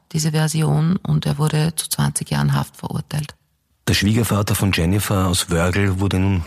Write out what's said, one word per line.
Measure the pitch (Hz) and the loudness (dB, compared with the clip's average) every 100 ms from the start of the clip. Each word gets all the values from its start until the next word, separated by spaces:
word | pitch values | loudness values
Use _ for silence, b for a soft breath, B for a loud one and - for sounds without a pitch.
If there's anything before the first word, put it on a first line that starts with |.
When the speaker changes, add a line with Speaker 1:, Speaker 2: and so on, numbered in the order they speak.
| _ | _
Speaker 1:
diese | 156 156 | -4 -2
Version, | 156 156 160 151 151 160 190 | 0 0 0 0 2 2 0
und | - 151 | 0 0
er | 151 147 | 0 0
wurde | 151 151 160 | 0 0 0
zu | - - | -2 -6
zwanzig | - 143 - - | -2 -2 -2 -4
Jahren | - - | -2 0
Haft | 139 - - | 0 -4 -8
verurteilt. | - 165 - - - - _ _ _ _ - | -8 -8 -6 -6 -8 -12 _ _ _ _ -2
Speaker 2:
Der | |
Schwiegervater | 92 98 113 110 101 104 | 0 2 2 2 0 0
von | 104 101 | 0 0
Jennifer | - 85 101 - 101 92 | 0 0 0 0 0 2
aus | 87 - | 0 0
Wörgl | 85 90 95 101 95 | 0 2 2 0 0
wurde | 101 92 | 0 2
nun | 95 95 | 2 0